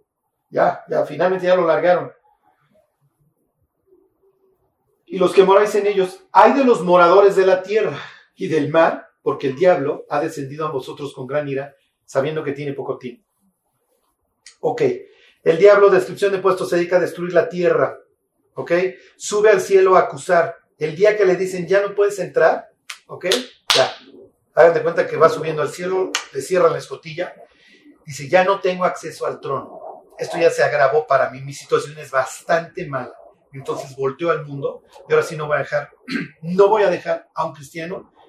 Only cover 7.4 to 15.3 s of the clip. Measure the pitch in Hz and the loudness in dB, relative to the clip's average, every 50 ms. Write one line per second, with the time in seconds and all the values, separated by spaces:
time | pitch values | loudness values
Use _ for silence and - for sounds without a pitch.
7.4 | 190 190 185 185 - 202 208 220 196 156 139 - - - - - _ _ _ _ | 4 4 2 2 0 -2 -2 0 0 -2 -4 -8 -12 -16 -20 -20 _ _ _ _
8.4 | - - 117 135 143 139 156 165 165 160 - - - - _ _ _ 151 135 - | -6 -4 -2 -2 -2 0 2 2 2 2 0 -4 -10 -18 _ _ _ -6 -6 -4
9.4 | 147 131 127 135 180 180 175 147 135 143 - - - - 151 147 160 156 - 151 | -4 -6 -4 2 2 2 2 2 0 -4 -6 -6 -8 -6 -4 -4 -4 -4 -6 -10
10.4 | 139 131 147 156 156 151 143 131 131 151 139 143 143 135 - - 127 123 139 151 | -12 -12 -10 -8 -8 -6 -6 -6 -8 -10 -12 -12 -12 -12 -12 -12 -12 -6 -6 -6
11.4 | 147 139 135 135 135 - - _ _ _ _ _ _ _ - 139 135 156 156 156 | -4 -4 -6 -8 -8 -10 -14 _ _ _ _ _ _ _ -4 -4 -2 -2 -4 -6
12.4 | 147 143 - 143 147 143 131 139 127 135 127 - 131 120 - - _ _ _ _ | -6 -8 -8 -8 -8 -10 -10 -8 -8 -10 -10 -10 -12 -16 -18 -18 _ _ _ _
13.4 | _ _ _ _ _ _ _ _ _ _ _ _ _ _ _ _ _ _ _ _ | _ _ _ _ _ _ _ _ _ _ _ _ _ _ _ _ _ _ _ _
14.4 | _ - _ _ - 156 - - 151 127 127 - - - _ _ _ _ | _ -20 _ _ -6 -6 -2 0 0 0 0 -4 -8 -16 _ _ _ _